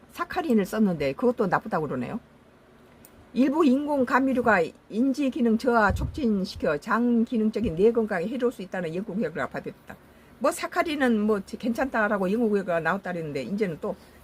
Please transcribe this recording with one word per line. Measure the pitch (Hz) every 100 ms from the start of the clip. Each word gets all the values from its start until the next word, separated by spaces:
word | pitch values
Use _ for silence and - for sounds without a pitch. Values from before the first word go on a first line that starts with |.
| -
사카린을 | - 339 - 330 226 185
썼는데 | 214 214 165 139
그것도 | 139 240 240 202
나쁘다고 | 151 - 185 151
그러네요. | 127 127 180 - _ - - - - - - - - -
일부 | - 269 294
인공 | 320 254 294 294
감미료가 | 247 254 269 254 233 202 160 - _
인지 | 196 269 262 269
기능 | 320 233 220
저하 | 254 233 208
촉진시켜 | 196 - - 254 208 190 - 180 147
장 | 202 226 240 233
기능적인 | 226 240 214 214 226
뇌 | 160 208
건강에 | 233 214 196 180
해로울 | 240 240
수 | 262
있다는 | 185 190 170
연구 | 165 196 185
결과가 | 170 165 123
발표됐다. | - 147 - - - - - - -
뭐 | 262
사카린은 | 349 - - 349 302 262 220
뭐 | 214 208
괜찮다라고 | 190 - - 233 277 254 208 208 185
연구 | 214 233
결과가 | 202 185 170
나왔다 | 160 190 185
그랬는데 | 175 160 143
이제는 | 120 202 208 151
또, | 214 - - -